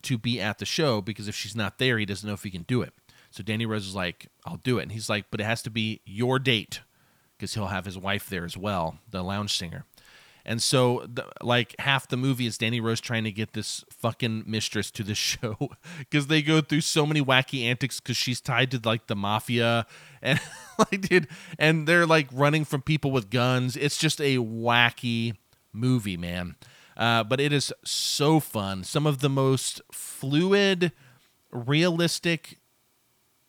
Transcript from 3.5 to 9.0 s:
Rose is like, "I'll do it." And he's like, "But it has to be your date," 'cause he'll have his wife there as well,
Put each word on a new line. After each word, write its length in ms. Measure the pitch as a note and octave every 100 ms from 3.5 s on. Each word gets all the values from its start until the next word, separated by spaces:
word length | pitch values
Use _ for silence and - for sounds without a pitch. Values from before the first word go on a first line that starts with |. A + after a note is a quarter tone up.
| A2 A#2
Rose 200 | G#2+ F#2+
is 80 |
like, 340 | F#2+ F2+ - - _
"I'll 120 | - E2
do 220 | B2+ A#2
it." 40 |
And 100 | C2+
he's 160 | G#2+ A2
like, 180 | G#2 -
"But 100 | A2
it 40 |
has 180 | G#2+ A#2
to 80 | -
be 300 | A2+ A2 A2
your 340 | - G2 B2 C3
date," 420 | C3 A2 - - - _ _ _ _ -
'cause 160 | G2
he'll 120 | A2 F#2+
have 160 | F#2+
his 140 | F2+ F#2
wife 300 | F#2+ G2+ -
there 160 | F#2
as 120 | E2+ F#2
well, 420 | G#2 F#2+ D#2+ D#2